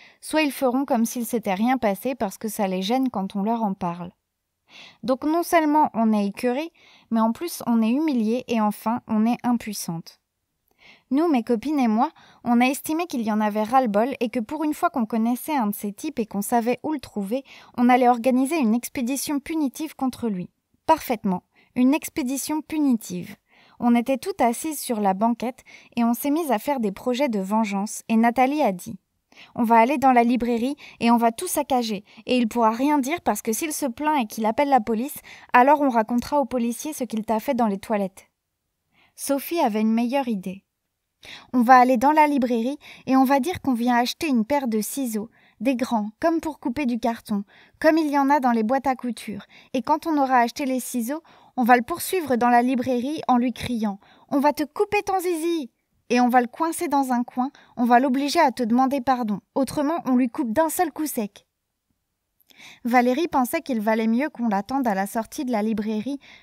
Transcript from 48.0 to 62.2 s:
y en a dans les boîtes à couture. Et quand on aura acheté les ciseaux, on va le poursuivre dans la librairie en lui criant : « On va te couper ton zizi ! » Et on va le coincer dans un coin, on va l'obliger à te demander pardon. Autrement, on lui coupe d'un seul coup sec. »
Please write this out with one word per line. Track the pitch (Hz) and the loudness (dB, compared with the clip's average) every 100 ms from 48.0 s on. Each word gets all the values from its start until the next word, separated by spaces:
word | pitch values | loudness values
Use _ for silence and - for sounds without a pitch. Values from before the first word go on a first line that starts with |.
| 302 | 2
y | 277 | 0
en | 269 | 2
a | 294 | 2
dans | 254 | 2
les | 233 | 0
boîtes | 220 262 269 | 0 0 -2
à | |
couture. | 254 247 220 - 202 - - - | -4 -6 -8 -10 -14 -14 -20 -8
Et | 262 | -4
quand | 240 302 330 | -2 -2 0
on | 302 | 0
aura | 262 254 | 2 4
acheté | 233 - | 2 0
les | 277 262 | -4 -4
ciseaux, | - 247 226 302 - - _ - | -4 -4 -4 -6 -10 -20 _ -2
on | |
va | 233 247 | 4 4
le | |
poursuivre | 240 339 - 381 294 240 | 2 -6 -4 -4 -2 0
dans | 240 | 4
la | 240 | 4
librairie | 247 262 247 247 254 311 - | 4 0 0 -2 -2 -4 0
en | 247 | 2
lui | 247 | 0
criant : « | 226 - 240 214 196 _ _ - | -2 -6 -4 -4 -6 _ _ -4
On | 285 | 0
va | 285 | 2
te | 294 | 0
couper | 302 - 415 415 | -2 -2 -2 -2
ton | 403 381 | -2 -2
zizi ! » | 359 339 330 339 254 _ _ _ - | -2 -2 -2 -4 -6 _ _ _ -2
Et | 247 | 2
on | 247 | 4
va | 247 | 4
le | 240 | 2
coincer | - 330 330 311 | -2 -4 -2 -2
dans | 277 262 | 0 0
un | 247 | -2
coin, | 247 - 262 - _ - | -2 -4 -6 -8 _ -2
on | |
va | 233 240 | 4 4
l'obliger | 269 254 285 339 | 4 0 0 2
à | 294 | 2
te | - | 2
demander | 233 240 262 277 | 0 2 2 0
pardon. | 247 247 226 202 - - | 0 -2 -2 -6 -6 -4
Autrement, | 269 - 285 330 | -2 0 -2 -2
on | - | 0
lui | 254 254 | 2 2
coupe | - 247 | -2 -2
d'un | 214 320 | 0 0
seul | - 349 | 0 -2
coup | - 311 | -2 -6
sec. » | - 208 - _ _ _ _ _ _ _ _ | -4 -6 -8 _ _ _ _ _ _ _ _